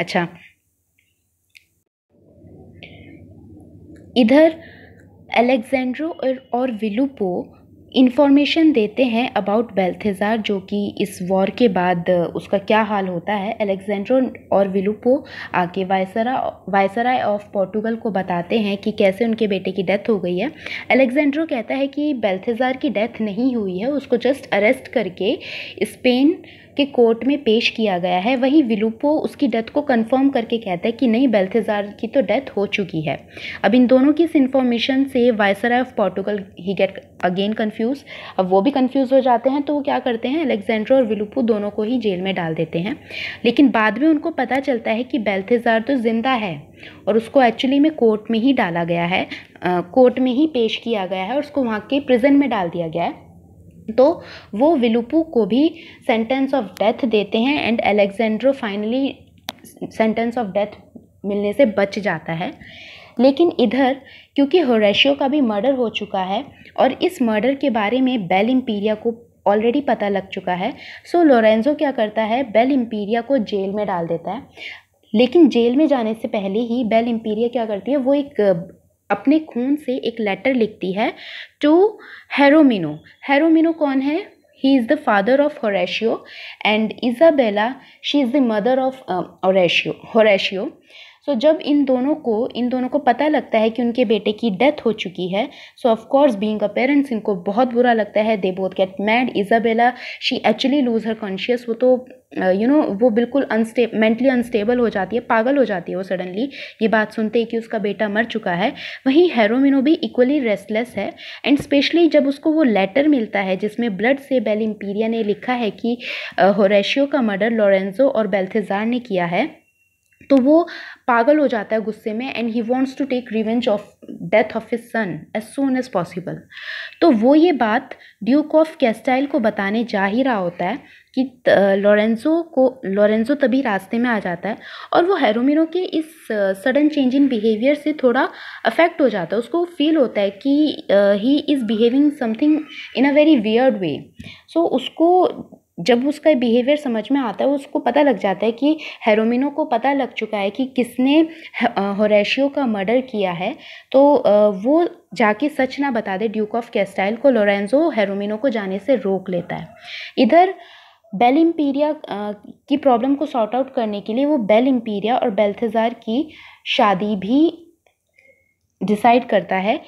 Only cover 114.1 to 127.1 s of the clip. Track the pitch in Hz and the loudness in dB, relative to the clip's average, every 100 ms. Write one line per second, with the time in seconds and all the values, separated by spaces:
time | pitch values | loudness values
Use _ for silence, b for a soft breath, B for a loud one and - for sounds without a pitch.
114.1 | 269 - 254 220 214 220 214 202 202 220 | 0 0 -2 0 -2 -2 -6 -6 -4 -2
115.1 | 226 208 196 - 247 220 - 226 240 B | -2 -2 -4 -4 -4 -4 -4 -4 -4 B
116.1 | B B B 185 208 196 202 202 269 277 | B B B 2 4 4 4 2 0 0
117.1 | 285 220 196 214 226 202 190 196 190 269 | 0 0 0 0 2 2 2 0 0 2
118.1 | - 214 196 190 220 202 196 226 247 240 | 2 -2 -2 -2 -4 -4 -4 -2 -4 -4
119.1 | 185 170 175 302 - _ _ _ _ _ | -2 -2 -2 -4 -6 _ _ _ _ _
120.1 | _ - 277 254 320 339 B B B - | _ 2 4 6 4 2 B B B 0
121.1 | 233 240 302 269 226 196 220 214 214 226 | 2 4 4 2 0 -2 -4 -4 -8 -8
122.1 | 214 269 - 233 226 220 254 262 - 277 | -6 -6 -6 -4 -2 -2 -2 -2 -4 -4
123.1 | 247 240 214 214 233 240 202 - _ - | -4 -4 -4 -2 -2 0 -2 -4 _ -18
124.1 | - 170 208 226 226 220 240 - 226 196 | -14 -2 0 0 -4 -6 -8 -6 -6 -6
125.1 | 151 - 214 214 - 277 254 247 185 170 | -8 -8 -10 -8 -4 -2 -2 -4 -4 -6
126.1 | - 165 156 - B B B B B 339 | -8 -10 -12 -14 B B B B B 2